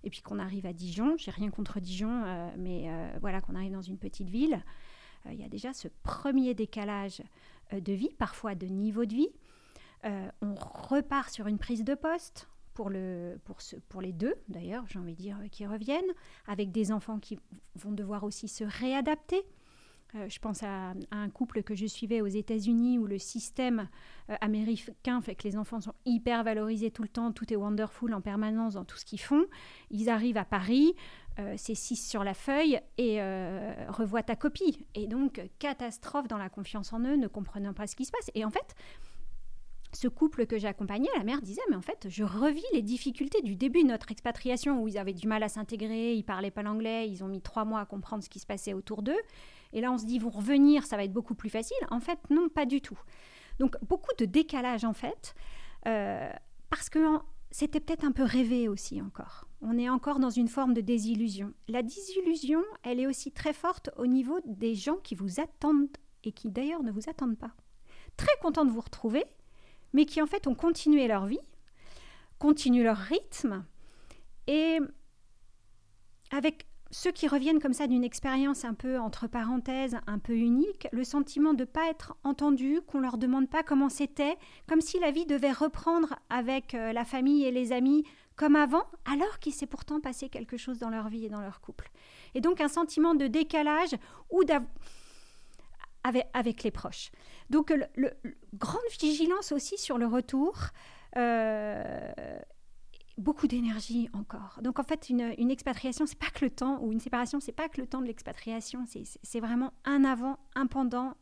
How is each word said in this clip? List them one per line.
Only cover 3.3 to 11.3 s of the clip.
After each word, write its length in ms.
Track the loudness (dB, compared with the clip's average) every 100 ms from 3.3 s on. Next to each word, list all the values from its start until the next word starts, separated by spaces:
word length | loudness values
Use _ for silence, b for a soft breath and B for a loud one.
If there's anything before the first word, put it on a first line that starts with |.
| 0
qu'on 120 | 0
arrive 200 | -2 -4
dans 100 | -6
une 160 | -8 -8
petite 300 | -8 -6 -4
ville, 340 | 2 2 2 -4 B B B B B -14
euh, 60 |
il 60 | -12
y 40 |
a 60 | -10
déjà 240 | -10 -10
ce 140 | -10 -12 -8
premier 540 | -8 -4 2 2 2 0
décalage, 680 | -4 -4 -4 -4 -6 -10 -18 b b b -10
euh, 60 | -6
de 140 | -2
vie, 200 | -2 -2 -2
parfois 360 | -6 -4 -6
de 140 | -6 -4
niveau 380 | -2 0 0 0
de 100 | 2
vie. 140 | 2 0 b b b b b b -6
Euh, 240 | -6 -8 -6
on 120 | -6
repart 800 | -6 -10 -12 0 0 2 -2 -2